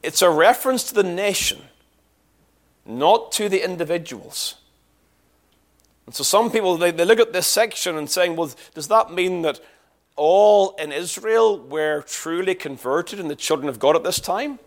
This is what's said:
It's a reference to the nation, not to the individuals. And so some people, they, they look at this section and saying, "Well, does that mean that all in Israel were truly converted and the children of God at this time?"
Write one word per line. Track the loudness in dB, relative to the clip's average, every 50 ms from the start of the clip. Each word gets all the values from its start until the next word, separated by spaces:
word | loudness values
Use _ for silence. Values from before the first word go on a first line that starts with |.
It's | -8 -4 0 4
a | 4 4
reference | 6 6 6 6 6 4 0 -2 -2 -2 -4
to | -2 0
the | 0 0
nation, | 0 -2 -2 -2 -2 -2 -2 -4 -4 -6 -6 -12 -20 _ _ _ _ _ _ _ _ _ _ _ _ _ _ _ _ _ _ _ _ _ _ _
not | -14 -6 0 4 4 4 4 2 -4
to | -6 -4 -2 0
the | 0 0 -2
individuals. | -2 -4 -6 -4 -4 -4 -6 -6 -8 -16 -16 -16 -14 -10 -8 -8 -8 -10 _ _ _ _ _ _ _ _ _ _ _ _ _ _ _ _ _ _ _ _ _ _ _ _ _ _ _ _ _ _
And | -12
so | -10 -6 -2
some | 2 2 2 2 2
people, | 0 0 0 0 0
they, | 2 0 0
they | 2 0 4
look | 4 6 4
at | 4 2
this | 2 -4 -2
section | 0 2 2 0 0 -2 -6 -6 -6 -6
and | -6 -6 -4
saying, | 0 0 0 0 0
"Well, | -4 -4 -6 -6 -16 -20 -20 _
does | -14 -4 2
that | 2 2 2 2
mean | -2 -2 -2 -2 -2 0
that | -2 -2 -2 -4 -12 -20 _ _ _ _ _ _ _ _ _
all | -2 2 4 4 6 6 6 6 4 4 0 -2 -8
in | -8 -6
Israel | -6 -8 -6 -8 -10 -8 -4 0 2 4 4 2 2 -2
were | -8 -8 -4 -2 -2 -2 -2 -4 -6 -8
truly | -12 -10 -8 -6 -4 -4 -2 -2 -4
converted | -4 -6 -12 -12 -8 -4 -2 -2 -2 -2 -4 -10 -10
and | -8 -8
the | -8
children | -8 -2 -2 -2 0 -2 -6
of | -6 0
God | 2 4 4
at | 4
this | 2 -2 -6 -4
time?" | -4 -4 -4 -4 -4 -6 -10 -12 _